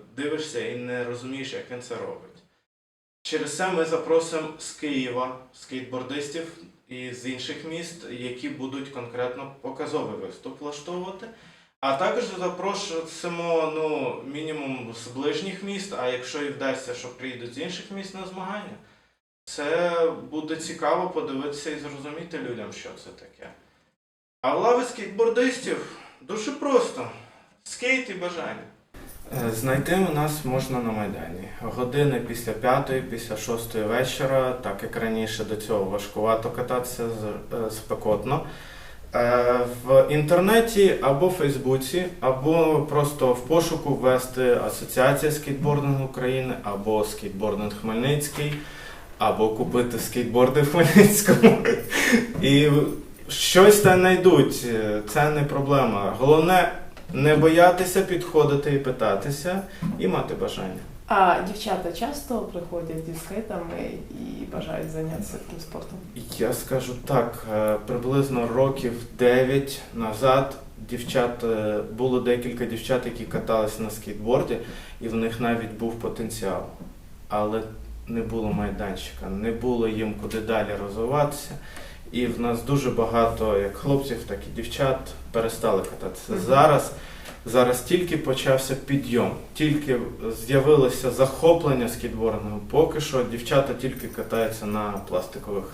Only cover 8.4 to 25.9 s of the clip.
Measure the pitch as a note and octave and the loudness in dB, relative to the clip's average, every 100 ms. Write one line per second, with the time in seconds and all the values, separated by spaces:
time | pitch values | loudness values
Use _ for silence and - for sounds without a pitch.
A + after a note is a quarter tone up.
8.4 | D3 B2+ C3 C3+ C3+ B2 A#2 A#2+ B2 C3+ | -10 -8 -10 -10 -10 -12 -10 -6 -6 -6
9.4 | C#3 - C3 D3 D3 D3 G#2+ G#2 F#2+ - | -14 -14 -12 -10 -6 -6 -6 -10 -12 -14
10.4 | C3 C3 D3 D3 - F3+ F#3 F#3+ A3+ - | -16 -12 -12 -12 -10 -8 -10 -12 -16 -18
11.4 | - - _ _ C3+ C3+ G3+ A#3+ F#3+ F#3 | -20 -20 _ _ -2 0 0 0 -4 -4
12.4 | F3+ F3 G3 G3 - E3 D#3+ - F3 E3+ | -6 -4 -4 -4 -4 -6 -8 -8 -8 -4
13.4 | E3+ E3 D#3 D#3 D#3 D3 B2+ - B2+ D3 | 0 0 0 -2 -2 -2 -4 -6 -10 -8
14.4 | D#3 D3+ C3+ B2+ A#2 A2 - B2+ D3 D3+ | -8 -6 -8 -8 -10 -12 -12 -4 -2 -2
15.4 | F#3+ F3+ G3 G3+ - B2+ B2+ B2 - D3+ | -6 -8 -8 -8 -8 -6 -4 -4 -6 -6
16.4 | C#3 C3 C3+ B2+ A#2+ - B2 - C3 A#2+ | -6 -4 -4 -4 -8 -10 -12 -12 -12 -10
17.4 | A#2 C#3 F3 F#3 G#3 G3 F#3+ F#3+ F#3 F#3 | -12 -10 -8 -10 -12 -12 -12 -12 -12 -10
18.4 | F#3+ G#3 F3+ - - _ _ _ _ _ | -10 -10 -10 -16 -20 _ _ _ _ _
19.4 | - - D3 E3+ F3 E3+ E3 - B2+ D#3 | -14 -6 -2 0 0 2 0 0 -8 -8
20.4 | D3+ D#3+ - F3 D3+ F3 F3+ D#3+ C#3 C3+ | -6 -6 -8 -4 0 0 0 -4 -4 -4
21.4 | C#3+ C#3+ D#3+ D3 C#3+ C#3 D3 D#3 E3+ D3+ | -6 -8 -8 -8 -10 -12 -12 -12 -10 -10
22.4 | B2+ A2 G2+ F#2 G2 - - - - _ | -8 -10 -12 -14 -16 -16 -20 -20 -20 _
23.4 | - - _ _ _ _ _ _ _ _ | -20 -20 _ _ _ _ _ _ _ _
24.4 | D#3+ E3 A#3 B3 B3 - G3 G3+ A#3 B3 | 0 2 4 4 0 -8 -4 0 2 4
25.4 | B3+ - F#3+ - - | 2 0 -4 -6 -8